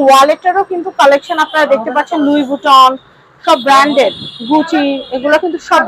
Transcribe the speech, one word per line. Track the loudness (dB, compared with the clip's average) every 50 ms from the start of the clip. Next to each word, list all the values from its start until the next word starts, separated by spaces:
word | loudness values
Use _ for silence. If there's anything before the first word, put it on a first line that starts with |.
| 4
ওয়ালেটেরও | 4 4 4 4 2 0 -2 -2 -2 -2 -2 -4 -4
কিন্তু | -6 -8 -8 -8 -2 2
কালেকশন | 2 2 2 0 -2 -6 -4 -4 -4
আপনারা | -2 -2 -2 0 0 0
দেখতে | -2 -2 -4 -4
পাচ্ছেন, | -4 -4 -4 -4 -2 0
লুই | 0 0 -2 -2 -4
ভুটন, | -6 -4 0 2 4 6 4 4 2 -4 _ _ _ _ _ _ _ _ -2
সব | -2 -2 0 2
ব্র্যান্ডেড, | 2 2 2 2 2 2 0 0 0 -2 -8 -18 -18 -16 -14 -6 -2
গুচি, | -2 -2 0 -2 -2 -2 -2 -2 -4 -6 -8 -10 -10
এগুলো | -6 -2 0 0 0 0
কিন্তু | -4 -6 -8 -4 -2
সব | -2 -2 0